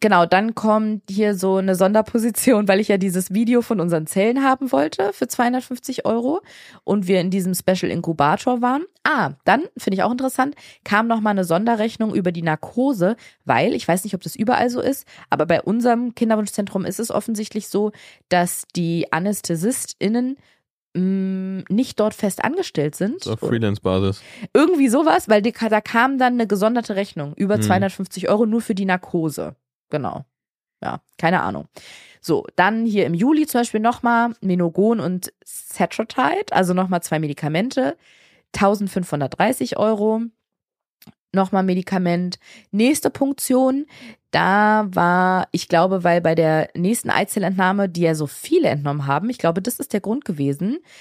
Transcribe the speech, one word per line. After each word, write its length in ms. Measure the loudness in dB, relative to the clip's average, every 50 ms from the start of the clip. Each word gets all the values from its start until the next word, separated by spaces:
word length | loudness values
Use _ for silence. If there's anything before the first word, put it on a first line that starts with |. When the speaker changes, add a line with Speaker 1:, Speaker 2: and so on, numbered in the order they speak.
Speaker 1:
genau, 240 | 0 4 4 4 4
dann 280 | 4 4 2 2 0 -4
kommt 500 | -2 0 2 2 2 2 0 -4 -6 -8 -6
hier 240 | -2 0 0 0 0
so 220 | 0 0 0 2
eine 200 | 2 2 0 2
Sonderposition, 920 | 4 4 4 4 2 2 2 0 0 0 0 -2 0 2 4 4 4 4 4
weil 140 | 2 2
ich 80 | 4 2
ja 80 | 2 2
dieses 360 | 2 0 0 -2 -2 -2 0
Video 280 | 0 2 4 2 2
von 180 | 2 2 0 0
unseren 260 | 0 0 0 0 -2
Zellen 380 | -2 0 0 2 2 2 2 2
haben 300 | 2 2 0 0 0 0
wollte 400 | 2 0 0 0 -2 -2 -2 -2
für 160 | -4 -6 -4
zweihundertfünfzig 760 | -2 0 0 0 0 -2 -4 -6 -10 -10 -10 -8 -8 -4 -2
Euro 360 | 0 0 0 0 -2 -2 -4 -6 -10 -18 -20 -20 -20 -20 -10 _
und 240 | -2 -2 0 2 2
wir 140 | 2 2
in 100 | 2 2
diesem 220 | 0 0 0 -2 -2
Special 360 | 0 0 0 0 0 0 -2
Inkubator 720 | -4 -4 -4 -2 0 2 2 2 2 2 0 -2 0 0
waren. 220 | 0 0 0 -2 -4 -8 _ _ _
Ah, 260 | 0 0 0 0 -2 -4 -2 _
dann, 180 | 2 2 2 0 -4 -10 -6
finde 180 | -4 -2 0
ich 80 | 0 0
auch 80 | 0
interessant, 440 | 0 -2 -2 -2 0 0 -2 -2 -4 -8 -16 -20 -20 _ _
kam 240 | 0 0 0 2 2
noch 140 | 0 0
mal 80 | 0 0
eine 160 | 0 0 2
Sonderrechnung 680 | 2 2 2 2 2 0 0 0 -2 -2 -2 -4 -2 0
über 200 | 0 0 -2 -2
die 100 | -2 -2
Narkose, 720 | -2 -2 -2 -4 -6 -2 0 0 0 2 2 2 0 0 -2 -8 -16 -20 _ _
weil, 280 | 0 2 4 4 2 0
ich 140 | 0 0 0
weiß 160 | 0 0 -2
nicht, 100 | -4 -8
ob 100 | -8 -8
das 120 | -10 -6
überall 340 | -4 0 0 2 2 2 0
so 120 | 0 -2
ist, 260 | -2 -2 -2 -4 -8 -14 -20 -20 -4 _
aber 160 | 0 0 2
bei 160 | 2 2 2
unserem 520 | 2 0 -2 0 2 2 2 2 0 -4 -4
Kinderwunschzentrum 680 | -2 0 2 2 0 0 -2 -4 -6 -6 -4 -4 -4 -4
ist 160 | -4 -4 -6
es 120 | -6 -4
offensichtlich 580 | -4 -4 -4 -4 -6 -6 -6 -6 -8 -8 -8 -4
so, 240 | -2 -2 -2 -2 -4 -8 -16 -20 -20 _ _ _
dass 380 | 0 2 2 0 -2 -8 -12 -8 -4
die 380 | -2 -2 0 0 -2 -2 -2 -2
AnästhesistInnen, 1200 | -2 -2 -2 -2 -4 -4 -4 -4 -2 -2 -2 -2 -4 -6 -10 -8 -4 -2 -2 0 0 -2 -4 -6 -10 _ _ _ _ _ _ _ _ _ _ -4
mm, 680 | -2 -2 0 0 -2 -2 -4 -4 -6 -6 -6 -8 -8 -6 -2
nicht 320 | 0 0 0 -2 -2 -2
dort 120 | -2 -2 -2
fest 300 | -2 -4 -4 -4 -2 -4
angestellt 520 | -4 -2 -4 -6 -4 -2 -2 -2 -2 -2
sind. 300 | -4 -4 -4 -4 -6 -6
Speaker 2:
Auf 140 | -6 -6 -4
Freelance-Basis. 840 | -2 -2 0 0 0 0 -2 -2 0 0 2 2 2 0 -2 -4 -10 -18 -16 -14 -10 0 4
Speaker 1:
Irgendwie 360 | 4 4 4 4 2 2 4
sowas, 400 | 4 2 4 4 2 2 2 2
weil 120 | 2 2
die, 120 | 2 0 -2
da 260 | -2 -2 0 0 0
kam 380 | 0 0 0 2 2 2 2 2
dann 160 | 2 2 2
eine 140 | 0 0 0
gesonderte 500 | 0 0 2 2 0 0 -2 -2 -4 -4
Rechnung 360 | -4 -4 -6 -8 -8 -8 -4
über 200 | -4 0 0 0
Speaker 2:
Mhm. 60 | 2
Speaker 1:
zweihundertfünfzig 680 | 2 2 2 2 2 0 -2 -6 -8 -8 -8 -6 0 0
Euro 180 | 2 2 2
nur 140 | 2 2 0
für 160 | -2 -2 -2
die 80 | -2 0
Narkose. 720 | 0 0 -2 -2 -4 -4 -2 -2 -2 -4 -6 -8 -10 -10 -14 _ _ _ _ _ _
Genau. 360 | -6 -4 -4 -4 -6 -8 -12 -16 _ _ _ _ _ _ _ _ _ _ -8
Ja, 160 | -8 -8 -8 -12 _ _ -2
keine 260 | 0 0 2 2 0
Ahnung. 260 | -2 -4 -8 -12 -14 _ -20 -20 -20 -20 -20 -20 -20 -20 _
So, 260 | -2 0 0 0 0 -2 0 2
dann 280 | 2 2 2 0 0
hier 200 | 0 0 0 0
im 80 | 0 0
Juli 340 | 2 2 2 4 2 2 0
zum 140 | 0 -2
Beispiel 180 | -2 0 -2 0
nochmal 540 | 0 0 0 0 0 2 2 2 2 0 -2 -4
Minogon 580 | -2 0 0 2 0 0 2 2 2 2 2 0
und 320 | 0 -2 -4 -4 -8 -10 -14 _ _
Cetrotide, 1040 | -18 -18 -18 -16 -14 -4 -2 -2 -2 -2 -6 -8 -4 -2 0 0 0 0 -2 -4 0
also 220 | 0 0 2 2 2
nochmal 280 | 0 0 0 -2 -2
zwei 180 | -2 -2 -2 -2
Medikamente, 760 | -2 -4 -4 -4 -4 -2 -2 -2 -2 -2 -2 -2 -2 -2 -4 -6 _ _ _ _ _ _ _ _ _ _
tausendfünfhundertdreißig 1300 | -2 2 2 2 2 2 -2 -4 -2 -4 -4 -4 -4 -4 -4 -4 -2 0 0 0 0 -2 -4 -4 -2 0
Euro. 460 | 0 0 0 0 0 0 0 -2 -4 -6 -10 _ _ _ _ _ _ _ _ _ _ _ _ _ -20 -20 -20 _ _ _ 0
Nochmal 300 | 0 0 2 0 0 0
Medikament. 760 | 0 0 -2 -2 -2 -2 0 0 0 0 0 -2 -4 -8 -10 _ -20 -20 -20 _ _
Nächste 380 | 0 2 2 2 2 2 0 -2
Punktion, 760 | -2 0 -2 -2 -2 -4 -2 0 2 2 4 2 2 -2 -4 -8 -12 -20 -20 -20 -20 -20 _ _
da 540 | 0 0 2 4 4 4 4 4 4 2 0 0
war, 560 | 0 0 2 4 4 4 2 2 2 0 -2 -2 -4
ich 160 | -6 -2 0
glaube, 340 | 2 2 4 2 2 0 2
weil 160 | 2 2 2
bei 160 | 2 2 2
der 340 | 4 2 4 2 2 0 -2 -4
nächsten 340 | -2 -2 0 -2 -2 -2 0
Eizellentnahme, 800 | 0 0 0 -2 -2 -2 -2 -2 0 2 2 2 2 0 -2 -2
die 140 | -2 0
ja 140 | 0 0 0
so 120 | 0 -4 -6
viele 400 | -8 -12 -6 -2 0 2 2 2
entnommen 400 | 0 -2 -2 -4 -4 -2 -2 0
haben, 220 | 0 0 0 -4
ich 80 | -4 -2
glaube, 240 | 0 0 0 0
das 180 | -4 -6 -6 -8
ist 140 | -8 -6 -6
der 80 | -4
Grund 240 | -4 -4 -4 -4 -4
gewesen, 540 | -6 -4 -2 -2 -2 -2 -2 -4 -4 -4 -6 -8 _ -20 -20